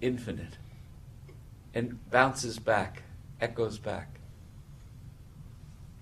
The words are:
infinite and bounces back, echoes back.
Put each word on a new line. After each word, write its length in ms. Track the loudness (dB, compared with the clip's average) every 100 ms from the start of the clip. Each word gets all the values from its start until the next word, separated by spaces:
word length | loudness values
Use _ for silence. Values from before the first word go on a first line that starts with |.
infinite 580 | 4 4 0 -4 -4 -8 -12 -12 -14 -12 -12 -12 -12 -12 -12 -14 -4
and 240 | 0 0 -2 6
bounces 480 | 10 10 8 0 2
back, 440 | 6 6 6 -2 -12 -12 -10 0
echoes 380 | 0 4 2 2
back. 300 | -2 -2 -4 -10 -14 -14 -14 -14 -14 -14 -12 -12 -12 -14 -14 -12 -12 -12 -14 -12 -12 -12